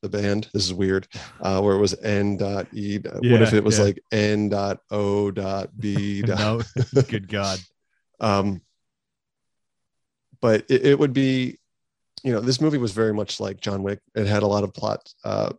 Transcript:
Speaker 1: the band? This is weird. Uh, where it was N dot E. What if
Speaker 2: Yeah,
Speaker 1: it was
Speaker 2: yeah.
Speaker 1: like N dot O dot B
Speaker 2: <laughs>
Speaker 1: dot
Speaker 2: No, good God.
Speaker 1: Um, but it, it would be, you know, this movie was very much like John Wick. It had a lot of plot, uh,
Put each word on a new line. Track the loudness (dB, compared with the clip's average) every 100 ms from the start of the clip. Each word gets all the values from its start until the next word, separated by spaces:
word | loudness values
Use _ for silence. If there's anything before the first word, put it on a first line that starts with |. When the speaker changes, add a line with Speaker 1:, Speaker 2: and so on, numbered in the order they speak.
Speaker 1:
the | -8
band? | -4 0 -2 -2
This | -4 -4
is |
weird. | -2 0 0 -4 -12 -18 -8
Uh, | -2 2
where | 2 4
it |
was | 2 0
N | -2 0 0 -2
dot | -4 -4 -8
E. | -8 -6 -6
What | -8 -2
if | 4 6 6
Speaker 2:
Yeah, | 4
Speaker 1:
it |
was | 4 4
Speaker 2:
yeah. | 4
Speaker 1:
like | 0 -2
N | 0 2 2 0
dot | 0 -2 -6 -6
O | -4 0 0 -2
dot | -2 -4 -6 -8 -8
B | -4 -2 -2 -2
Speaker 2:
<laughs> | -2
Speaker 1:
dot | 0 0 -2 -4 -4 0
Speaker 2:
No, | 0
good | 0 -2 -4
God. | -4 -2 -4 -10 _ _ _ _ -4
Speaker 1:
Um, | 0 0 0 -4 -10 _ _ _ _ _ _ _ _ _ _ _ _ _ _ _ _ _
but | 2 2 4
it, | 2 4
it | 4
would | 4
be, | 2 0 0 -2 -8 _ _ _ _ _ -8
you | -2
know, | -2
this | 0 0
movie | 0 0
was | -2
very | 0 0
much | 0 -4 -6
like | -8 -8
John | -6 -4
Wick. | -4 -6 _ -4
It | 0
had | 2
a | 2
lot | 2
of | 0
plot, | -4 -6 -6 -10 _
uh, | -6 -4 -4